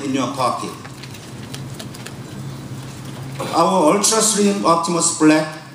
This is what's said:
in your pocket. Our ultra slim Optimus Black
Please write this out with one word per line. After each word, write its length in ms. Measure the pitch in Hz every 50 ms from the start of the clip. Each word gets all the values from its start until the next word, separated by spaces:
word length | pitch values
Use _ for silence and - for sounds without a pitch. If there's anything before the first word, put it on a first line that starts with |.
| 139
in 100 | 135 131
your 140 | 135 123 - -
pocket. 340 | 131 123 117 - - 107 90 - - - - - - - - - - - - - - - - - - - - - - - - - - - - - - - - - - - - - - - - - - - - - - - - - - - - - - - - 135
Our 380 | 156 170 190 185 185 151 156 202
ultra 260 | 208 202 - 220 220
slim 440 | 208 - 196 202 202 202 202 - -
Optimus 520 | 156 165 165 - 180 170 165 - - -
Black 400 | - 156 156 156 156 160 - - - - -